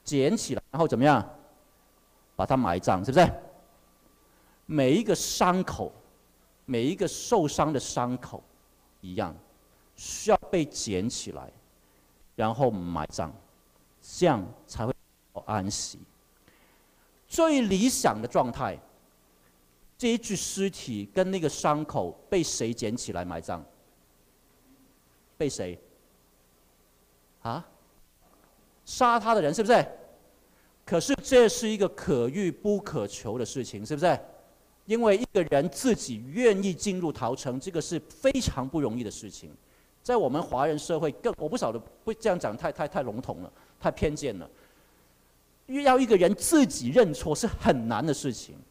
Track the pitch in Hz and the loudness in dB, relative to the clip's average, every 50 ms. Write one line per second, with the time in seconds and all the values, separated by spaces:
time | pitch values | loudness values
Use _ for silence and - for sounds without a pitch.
0 | - - 147 139 131 156 220 220 - - 131 - - - - 151 165 151 - 110 | -10 -2 0 2 2 2 2 0 -2 -4 -6 -6 -8 -6 -2 0 0 2 2 4
1 | 131 151 143 117 - - - - - - - _ _ _ _ _ _ _ _ _ | 6 6 6 4 2 -2 -10 -20 -20 -20 -20 _ _ _ _ _ _ _ _ _
2 | _ _ _ _ _ _ _ - 95 - 139 131 120 87 87 92 - 131 101 90 | _ _ _ _ _ _ _ -4 -2 0 2 2 2 2 0 0 2 2 2 2
3 | 101 131 127 180 170 - - - - - - - - _ _ _ _ _ _ _ | 0 2 6 6 6 6 4 -4 -12 -18 -20 -20 -20 _ _ _ _ _ _ _
4 | _ _ _ _ _ _ _ _ _ _ _ _ _ - 156 147 135 127 147 214 | _ _ _ _ _ _ _ _ _ _ _ _ _ -4 0 4 4 6 4 4
5 | 226 220 170 - - - - - 214 180 180 190 175 - - - 98 - - - | 4 2 0 0 0 -4 -2 2 2 2 2 2 0 -2 -4 -8 -8 -10 -10 -16
6 | - _ _ _ _ _ _ _ _ _ _ _ - - 127 117 120 143 196 185 | -20 _ _ _ _ _ _ _ _ _ _ _ -8 -4 -2 0 0 0 0 -2
7 | 190 151 - - - - 240 202 156 143 - - 208 160 151 123 - - - 135 | -4 -4 -4 -6 -2 0 2 2 2 2 2 2 0 2 0 -2 -4 -4 -4 -2
8 | 123 123 127 131 - - - - - _ _ _ _ _ _ _ _ _ _ _ | -2 -2 -4 -6 -8 -12 -16 -16 -18 _ _ _ _ _ _ _ _ _ _ _
9 | - 90 90 98 101 85 80 85 - _ _ _ _ _ _ _ _ _ _ - | -14 -10 -6 -6 -6 -6 -6 -14 -20 _ _ _ _ _ _ _ _ _ _ -18
10 | - - - - - 208 208 - - - - 175 151 - - - - 113 98 90 | -14 -12 -12 -6 0 2 2 2 2 -2 -2 -2 -2 -2 -6 -10 -6 -4 -2 -2
11 | 95 123 - - - 104 85 67 65 - - - _ _ _ _ _ _ _ _ | -2 -4 -6 -8 -10 -12 -12 -14 -16 -18 -20 -20 _ _ _ _ _ _ _ _
12 | _ _ _ _ - _ - - 110 110 110 110 135 123 107 95 87 87 85 78 | _ _ _ _ -20 _ -6 -4 -2 -2 0 2 2 2 2 0 -6 -4 -4 -4
13 | 76 - - - 92 78 - - - _ _ _ _ _ _ _ _ _ _ _ | -6 -6 -6 -6 -8 -8 -8 -16 -20 _ _ _ _ _ _ _ _ _ _ _
14 | - - - - 180 170 135 107 90 - - - - - - - 113 120 - - | -20 -12 -4 2 2 2 2 2 -2 -8 -14 -20 -20 -14 -8 -6 -4 -4 -6 -8
15 | _ _ _ _ _ _ - 98 - - 110 101 95 101 - - - - - - | _ _ _ _ _ _ -16 -14 -8 -4 -4 -2 -2 -4 -6 -6 -8 -10 -12 -16
16 | 90 _ _ _ _ _ _ _ _ _ _ _ _ _ _ _ _ _ _ _ | -20 _ _ _ _ _ _ _ _ _ _ _ _ _ _ _ _ _ _ _
17 | _ _ _ _ _ - - - 330 320 302 269 240 202 190 185 214 262 - - | _ _ _ _ _ -6 2 4 4 4 4 4 2 2 2 4 2 2 2 2
18 | - 151 107 107 110 120 - 175 135 120 120 - 131 104 87 - - - _ _ | 0 0 0 0 -4 -2 0 0 0 0 -2 -4 -6 -6 -6 -8 -14 -20 _ _
19 | _ _ _ _ _ _ _ _ _ _ _ _ _ _ _ _ _ - _ - | _ _ _ _ _ _ _ _ _ _ _ _ _ _ _ _ _ -20 _ -4
20 | - 233 233 220 233 - 202 165 - - - 190 196 196 - - - - 113 101 | 0 0 0 0 -2 -4 -6 -4 -4 -6 -4 -2 -2 -2 -2 -6 -10 -6 -6 -6
21 | 101 104 - 185 185 185 190 190 156 139 - - - 165 147 151 156 151 - 131 | -6 -4 0 0 0 0 0 -2 -2 -2 -4 0 0 0 0 0 -2 -4 -4 -4
22 | 92 85 80 - - - 208 185 160 - - - 117 113 120 - - 107 113 123 | -4 -4 -6 -10 -6 -2 0 0 0 0 -2 -4 -4 -4 -4 -4 -4 -4 -4 -6
23 | - - 92 85 90 90 85 80 82 - 92 85 71 - _ _ _ _ _ _ | -6 -8 -6 -6 -6 -6 -8 -10 -8 -8 -10 -10 -10 -16 _ _ _ _ _ _
24 | _ _ _ _ _ _ _ _ _ _ _ _ _ _ _ _ _ _ _ _ | _ _ _ _ _ _ _ _ _ _ _ _ _ _ _ _ _ _ _ _
25 | _ _ _ _ _ _ _ - 160 139 - - 98 90 87 - - - _ _ | _ _ _ _ _ _ _ -4 -4 -4 -4 -4 -8 -8 -8 -12 -16 -20 _ _
26 | _ _ _ _ _ _ _ _ _ _ _ _ _ _ _ _ _ _ _ _ | _ _ _ _ _ _ _ _ _ _ _ _ _ _ _ _ _ _ _ _
27 | _ _ _ _ _ _ _ _ - 117 117 160 175 - _ _ _ _ _ _ | _ _ _ _ _ _ _ _ -8 -8 -8 -8 -10 -14 _ _ _ _ _ _
28 | - _ _ _ _ _ _ _ _ _ _ _ _ _ _ _ - - - - | -20 _ _ _ _ _ _ _ _ _ _ _ _ _ _ _ -16 -10 -2 2
29 | 254 240 233 233 202 226 233 214 160 143 165 220 214 196 - 196 - - - - | 4 4 4 2 2 2 2 2 2 0 0 0 2 4 4 4 4 2 -6 -18
30 | - - - - _ _ _ _ _ _ _ _ _ _ _ _ - - 185 165 | -20 -20 -20 -20 _ _ _ _ _ _ _ _ _ _ _ _ -6 -2 -2 0
31 | - - 277 - - - 269 247 233 208 - - 226 214 220 196 196 170 - - | 0 0 -2 -2 0 4 8 8 8 8 6 2 -2 -2 0 0 0 -2 -2 -4
32 | - - 151 120 117 123 143 202 196 170 - - - 208 208 196 196 - 151 131 | -2 0 0 2 2 0 0 0 -2 -2 -2 -2 -2 0 0 0 -2 -4 -4 -4
33 | 104 101 - - - 113 107 127 117 - - 135 117 - - 101 107 - 151 143 | -4 -6 -8 -10 -8 -8 -6 -6 -6 -6 -6 -8 -8 -8 -10 -12 -8 -8 -4 0
34 | 170 175 143 120 - - - - - _ _ _ _ _ _ _ - - 220 233 | 2 2 2 2 -2 -12 -20 -20 -20 _ _ _ _ _ _ _ -6 -2 0 2
35 | 233 214 196 202 247 - - 196 170 147 147 139 151 180 - - - - 208 139 | 4 4 4 4 2 0 0 0 0 2 2 2 2 0 -4 0 2 2 2 0
36 | - - 120 107 117 131 147 220 254 226 202 190 196 196 170 135 - 208 180 185 | -2 -8 -8 -8 -10 -8 -2 2 4 4 4 4 0 -2 -2 -2 -2 -4 -2 -2
37 | 175 156 - - 127 113 131 - - 139 123 135 - 196 170 160 147 - 175 151 | -2 -4 -4 -2 -4 -4 -4 -4 -4 -6 -6 -6 -6 -6 -6 -6 -6 -4 -6 -6
38 | - - - - - 269 277 262 - - - 135 127 135 - 160 139 110 110 123 | -6 -8 -8 0 0 2 2 2 -2 -2 -2 -4 -6 -4 -2 -2 -2 0 -2 -4
39 | 117 101 - - 113 98 - - - 78 - - _ _ _ _ _ _ _ _ | -6 -8 -10 -12 -16 -16 -16 -18 -20 -20 -20 -20 _ _ _ _ _ _ _ _
40 | - - 247 226 170 127 127 160 170 - - 123 143 160 151 147 - - 170 139 | -4 0 0 2 2 2 0 -2 -4 -2 -2 0 0 0 0 -2 -4 -4 -4 -2
41 | 165 151 131 - - 240 185 - 151 151 202 247 196 120 110 117 - - - _ | -2 -4 -4 -4 -4 -6 -4 -4 -6 -6 -4 -2 -2 -2 -4 -6 -10 -14 -20 _
42 | - 220 220 - - 220 180 175 - 110 104 - - 160 - - 156 147 - 180 | -8 -8 -6 -2 0 0 0 0 -2 -4 -6 -4 -6 -6 -4 -4 -6 -4 -4 -4
43 | 135 120 104 123 - - 92 78 90 - _ - - _ _ - - 180 151 - | -4 -4 -6 -8 -8 -10 -10 -10 -12 -16 _ -20 -20 _ _ -4 -2 -2 -2 0
44 | 196 156 147 147 147 131 104 87 78 - - _ - _ _ _ _ _ _ _ | -2 -2 -2 -2 -6 -6 -6 -6 -12 -16 -20 _ -20 _ _ _ _ _ _ _
45 | _ _ _ _ _ _ _ _ _ _ _ _ _ - 262 285 285 269 254 254 | _ _ _ _ _ _ _ _ _ _ _ _ _ -8 -4 2 4 6 6 6
46 | 262 226 226 180 175 180 208 - - - - 302 269 165 - - 123 117 151 240 | 6 6 6 6 6 6 4 2 0 4 6 6 6 6 2 -4 -2 2 6 6
47 | 220 170 147 - - 175 147 - - 220 - - - 214 156 123 113 113 117 104 | 6 6 4 -4 -2 -2 -2 0 -2 -4 -4 0 2 2 2 2 2 -2 -2 0
48 | 139 160 135 - - 139 110 - - - - - - _ | 0 0 -2 -2 -2 -4 -6 -6 -10 -18 -18 -20 -20 _